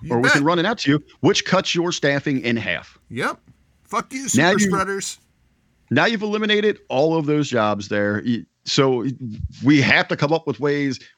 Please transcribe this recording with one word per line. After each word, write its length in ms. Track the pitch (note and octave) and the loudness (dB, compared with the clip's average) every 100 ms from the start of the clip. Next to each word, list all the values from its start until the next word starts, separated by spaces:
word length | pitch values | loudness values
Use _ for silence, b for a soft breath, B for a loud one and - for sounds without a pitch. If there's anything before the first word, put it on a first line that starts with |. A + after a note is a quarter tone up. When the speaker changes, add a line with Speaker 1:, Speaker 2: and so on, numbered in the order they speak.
Speaker 1:
You 120 | - | -4
Speaker 2:
or 40 | A#2+ | 0
we 60 | |
Speaker 1:
bet. 100 | C3+ | 2
Speaker 2:
can 100 | G3+ | 2
run 140 | D3 F3 | 2 0
it 80 | G3 | 0
out 140 | A#3 | -2
to 120 | C#3 | 0
you, 120 | D3 - b | -2 -2 b
which 260 | D#3+ G#3 - | 0 0 0
cuts 300 | F#3 - F3 | 0 0 -2
your 160 | F3 | -2
staffing 500 | - C#3+ C#3 D#3 C3 | -2 0 0 -2 -2
in 140 | A#2+ A#2 | -2 -2
half. 400 | F#2+ D2 - _ - | -4 -6 -8 _ -12
Speaker 1:
Yep. 300 | A2+ A#3 - _ _ _ _ | -6 -6 -6 _ _ _ _
Fuck 300 | - A3 - | -8 -8 -8
you, 100 | C4 C4 A2+ | -8 -2 2
Speaker 2:
Now 160 | E3+ | 4
Speaker 1:
super 80 | G#3+ | 2
Speaker 2:
you 0 | G3+ | 0
Speaker 1:
spreaders. 480 | F#3+ G3 G3 - - _ _ _ _ _ _ - | 0 -2 -6 -8 -12 _ _ _ _ _ _ -2
Speaker 2:
Now 140 | B2+ G3 | 2 2
you've 160 | A3 | 0
eliminated 560 | G#3 G#3+ G#3+ G#3 G#3 G3+ - | -4 -2 0 2 2 -2 -2
all 300 | B2+ D#3+ E3 | 0 2 2
of 80 | D3 | 0
those 240 | D3+ C#3 | 0 0
jobs 400 | A#2+ G#2+ G2+ G2 | 0 0 0 -2
there. 340 | G#2 G#2 G#2 B2 | -2 0 -2 -2
Y-, 200 | A#2 - _ | -4 -6 _
so 420 | - - C3+ B2 C3 B2 A#2+ A2 - - | -2 2 2 2 -2 -6 -10 -10 -12 0
we 180 | A#2+ D3 | 4 4
have 260 | A#2+ D#3+ F3+ | 6 4 2
to 80 | F3 | -2
come 160 | D3 | 0
up 160 | D#3+ D3+ | 0 -2
with 120 | - | -4
ways. 400 | C#3+ C#3+ C#3 B2 B | -2 0 -2 -6 B